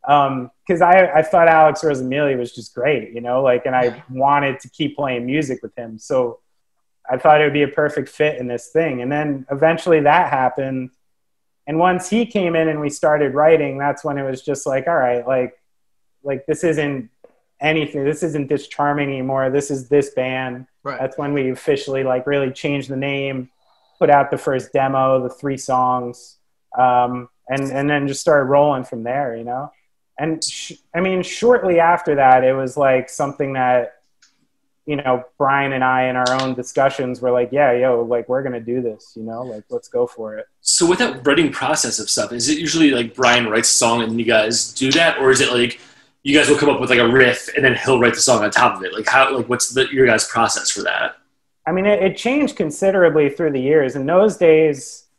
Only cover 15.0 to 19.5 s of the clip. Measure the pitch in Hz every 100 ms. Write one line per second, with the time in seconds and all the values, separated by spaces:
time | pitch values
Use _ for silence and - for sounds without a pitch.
15 | 127 123 123 131 127 _ _ _ _ _
16 | _ _ 139 135 147 151 175 151 143 135
17 | 113 _ _ _ _ _ 147 160 147 147
18 | 139 151 170 147 139 143 - - 147 143
19 | 143 135 131 135 131